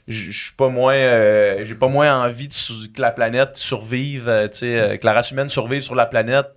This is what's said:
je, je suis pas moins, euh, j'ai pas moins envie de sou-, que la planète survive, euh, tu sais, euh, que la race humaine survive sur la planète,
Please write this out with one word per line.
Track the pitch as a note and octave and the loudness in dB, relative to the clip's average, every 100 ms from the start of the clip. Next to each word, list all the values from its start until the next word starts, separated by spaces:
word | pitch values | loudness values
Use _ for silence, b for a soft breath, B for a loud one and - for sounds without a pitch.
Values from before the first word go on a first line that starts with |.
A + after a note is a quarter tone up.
| - | -12
je, | A2 G2 | -12 -10
je | G#2 | -12
suis | - | -10
pas | - C3 | 0 0
moins, | B2+ C3 | 2 2
euh, | C3+ B2+ A#2 G#2+ G#2+ G#2 G2 | 4 4 4 4 4 4 0
j'ai | G#2+ | -6
pas | A2+ C3 | -2 0
moins | C#3 D3 C3 | 4 4 2
envie | A#2+ A#2+ C#3+ | 0 -4 -8
de | |
sou-, | - - A2+ A2 | -6 -6 -8 -12
que | A#2+ | -2
la | A#2+ | -2
planète | A#2+ A2+ B2 C3+ - | 0 0 0 0 -2
survive, | - A2+ A2 B2+ C#3+ C#3 A#2 | -8 -8 -6 -6 -6 -6 0
euh, | A2 G#2 | 0 0
tu | - | -4
sais, | B2 A#2 | -2 0
euh, | G#2 G2+ | 0 2
que | A2+ | 2
la | |
race | A2 - | 2 0
humaine | C3+ C#3 | -4 -4
survive | C3+ A#2 C#3 | -4 -4 -4
sur | B2+ B2 | -2 0
la | A#2 | 2
planète, | A#2+ A2 C#3 C#3 | 0 0 0 -2